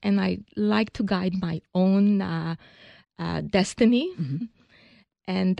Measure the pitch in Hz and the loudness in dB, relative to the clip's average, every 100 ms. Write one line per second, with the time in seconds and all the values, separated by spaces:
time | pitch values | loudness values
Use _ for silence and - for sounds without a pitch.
0 | 202 196 190 185 208 - 208 214 220 - | 0 0 0 -2 -6 -4 0 0 0 -4
1 | 202 185 185 185 175 165 - 180 185 190 | -2 0 -2 -4 -4 -6 -4 0 4 4
2 | 202 202 190 165 165 165 - _ - - | 4 2 0 -4 -4 -8 -12 _ -20 -20
3 | _ - 165 165 147 190 190 - 226 240 | _ -10 -6 -6 -2 0 0 2 4 4
4 | 339 359 143 139 233 - _ _ _ _ | 0 -4 -6 -6 -8 -14 _ _ _ _
5 | _ _ - 185 190 185 | _ _ -6 -2 0 0